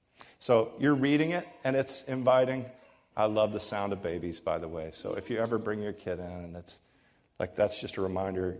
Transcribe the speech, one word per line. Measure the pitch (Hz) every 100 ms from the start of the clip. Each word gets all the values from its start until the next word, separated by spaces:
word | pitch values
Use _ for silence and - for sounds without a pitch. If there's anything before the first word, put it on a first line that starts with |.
| _ - - _
So | - 117 110 -
you're | 139 143
reading | 139 147 160
it, | 175 170 - 131
and | 135
it's | 131 -
inviting. | - 131 123 127 127 131 123 - - _ _ -
I | 107
love | 107 107
the | 104
sound | - 104 101
of | 98
babies, | 92 85 85 82
by | - 82
the | 80
way. | 82 80
So | - 104 101
if | -
you | 113
ever | 113 113
bring | 110 107
your | 104
kid | 101 - 90
in, | 87
and | 90 87 87
it's | 87 - _ _ _ _ _ -
like, | 92 -
that's | 104 -
just | - -
a |
reminder | 95 92 95 92 92 80